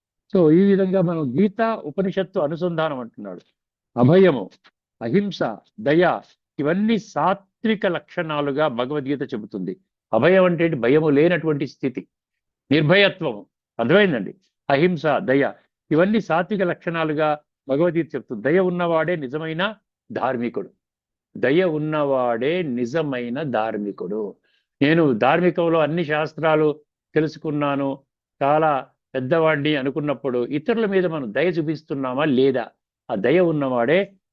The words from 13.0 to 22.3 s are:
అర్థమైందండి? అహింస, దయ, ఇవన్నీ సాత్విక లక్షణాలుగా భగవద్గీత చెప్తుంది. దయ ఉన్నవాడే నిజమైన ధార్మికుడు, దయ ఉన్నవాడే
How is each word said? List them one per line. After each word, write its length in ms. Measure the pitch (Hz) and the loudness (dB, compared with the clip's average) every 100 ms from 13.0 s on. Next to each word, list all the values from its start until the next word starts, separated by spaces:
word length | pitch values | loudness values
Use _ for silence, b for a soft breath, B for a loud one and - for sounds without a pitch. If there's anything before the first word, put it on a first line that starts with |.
| 196 - 156 104 - _ _ - | 4 0 -6 -8 -14 _ _ -4
అర్థమైందండి? 540 | 117 190 196 123 95 - _ _ - | 2 4 4 0 -4 -12 _ _ -2
అహింస, 360 | 139 180 165 156 | 2 2 0 0
దయ, 460 | 120 98 139 120 b b _ - | 0 2 0 0 b b _ -2
ఇవన్నీ 300 | 156 190 220 | 0 2 0
సాత్విక 420 | - 165 180 202 | 0 -2 -2 -2
లక్షణాలుగా 760 | 180 165 180 165 160 151 151 147 _ _ - | -2 -4 -6 -4 -2 -2 -2 -2 _ _ -4
భగవద్గీత 460 | 139 175 165 147 | 0 0 -2 -4
చెప్తుంది. 280 | 131 - 113 | -8 -8 -6
దయ 160 | 120 180 | 0 2
ఉన్నవాడే 580 | 185 180 175 160 160 175 | 0 -2 -2 0 -2 -4
నిజమైన 580 | 131 151 160 160 202 214 _ _ - | -6 -8 -6 -4 -4 -6 _ _ -12
ధార్మికుడు, 580 | 107 123 127 120 104 92 _ _ _ _ _ _ 110 | -4 -4 -2 -4 -6 -10 _ _ _ _ _ _ -2
దయ 280 | 123 160 | 2 2
ఉన్నవాడే 1000 | 185 151 156 156 143 131 123 | 2 0 -2 -2 0 0 0